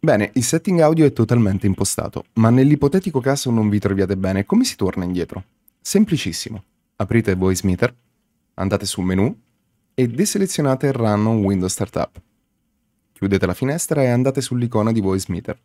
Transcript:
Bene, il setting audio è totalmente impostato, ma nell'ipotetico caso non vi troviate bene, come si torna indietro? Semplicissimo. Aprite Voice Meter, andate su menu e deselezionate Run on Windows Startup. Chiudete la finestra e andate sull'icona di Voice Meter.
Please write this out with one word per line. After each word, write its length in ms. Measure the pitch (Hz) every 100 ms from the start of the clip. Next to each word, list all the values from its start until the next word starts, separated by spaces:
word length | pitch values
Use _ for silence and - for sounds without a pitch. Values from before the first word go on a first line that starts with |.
| 160
Bene, 220 | 117 104
il 100 | -
setting 360 | 117 165 - 175
audio 260 | 156 165 147
è 80 |
totalmente 540 | - 110 123 104 98 104
impostato, 560 | 92 95 - 101 - -
ma 160 | - 113
nell'ipotetico 720 | 123 135 147 147 190 190 139
caso 320 | 123 135 131
non 180 | 117 107
vi 80 | 104
troviate 400 | 98 98 92 95
bene, 260 | 95 95
come 200 | 101 208
si 120 | 262 -
torna 280 | 95 95
indietro? 400 | 90 90 82 - - _ _ _
Semplicissimo. 840 | - 196 208 156 - 82 - 110 - _ _ _
Aprite 400 | 98 113 101 92
Voice 260 | 92 92 98
Meter, 260 | 90 120 - _ _ _ _ _ -
andate 320 | 95 98 98
su 140 | -
menu 300 | 92 92 110 208 _ _ _ _ _
e 140 | - 123
deselezionate 840 | 117 208 208 190 - 143 131 143
Run 360 | 117 113 104 107
on 160 | 113
Windows 280 | 98 98 92
Startup. 380 | - 101 - - - _ _ _ _ _ _ _ _ _
Chiudete 320 | _ 98 98 92
la 80 |
finestra 480 | 90 131 156 - 151
e 60 | 131
andate 340 | 120 127 131
sull'icona 500 | 127 123 120 113 110
di 80 | 113
Voice 280 | 95 95 -
Meter. 260 | 85 - -